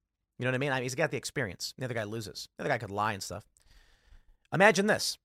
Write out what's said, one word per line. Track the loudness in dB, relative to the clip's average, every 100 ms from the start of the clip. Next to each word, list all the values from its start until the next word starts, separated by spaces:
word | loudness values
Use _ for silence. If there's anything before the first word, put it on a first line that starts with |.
| _ _ _ -4
You | -2
know |
what | 0
I |
mean? | 0
I | 0
mean, |
he's | -2 0
got | 0
the | 0
experience. | -4 -4 -4 -6 -10 -8
The |
other | -6
guy | -4 -4
loses. | -8 -8 -12 -14 -6
The |
other | -2
guy | -2
could | -2
lie | -2 -2
and | -2
stuff. | -8 -10 -12 _ _ -20 _ _ _ -20 -20 _ _
Imagine | 6 8 8 4
this. | 2 0 -6